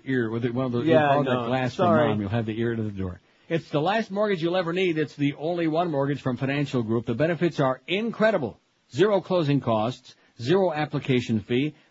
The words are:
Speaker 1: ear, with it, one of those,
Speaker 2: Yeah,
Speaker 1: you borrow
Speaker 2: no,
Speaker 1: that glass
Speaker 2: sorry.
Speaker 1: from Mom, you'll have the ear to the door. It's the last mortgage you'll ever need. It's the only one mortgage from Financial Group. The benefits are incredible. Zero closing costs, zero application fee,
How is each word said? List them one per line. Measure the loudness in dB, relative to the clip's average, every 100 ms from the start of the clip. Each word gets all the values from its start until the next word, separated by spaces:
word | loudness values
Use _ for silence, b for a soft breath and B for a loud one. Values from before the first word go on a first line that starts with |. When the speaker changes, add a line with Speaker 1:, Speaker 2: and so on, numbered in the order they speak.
Speaker 1:
ear, | 0 -2 0
with | -2
it, | -2
one | -2 -2
of |
those, | 0 2
Speaker 2:
Yeah, | 4
Speaker 1:
you | 4
borrow | 2
Speaker 2:
no, | 2 0
Speaker 1:
that | 0
glass | -2 -2
Speaker 2:
sorry. | 0 2 4
Speaker 1:
from | 2
Mom, | 0
you'll | -2
have | -2 -2
the | -2
ear | -2
to | -2
the | -6
door. | -6 -8 -8 b b b
It's | -6 -2
the | -2
last | 0 0 -2
mortgage | -2 -2 0
you'll | 0 -2
ever | -2
need. | 0 0 0
It's | -2
the | -2 -2
only | -2 -4 -2 0
one | 0 0
mortgage | 0 -2 -2
from | -4 -2
Financial | -2 -2 -2 -2
Group. | 0 -2 -2
The |
benefits | 0 0 0 -2 0
are | 0 0 -2
incredible. | -2 -2 0 2 2 -2 -8 _ _ _
Zero | 2 4 2
closing | 0 0 2 2
costs, | 2 0 0 -4 -14 -20 b b
zero | 0 2 2
application | 0 -4 -4 0 0 2 -2
fee, | 0 0 0 b b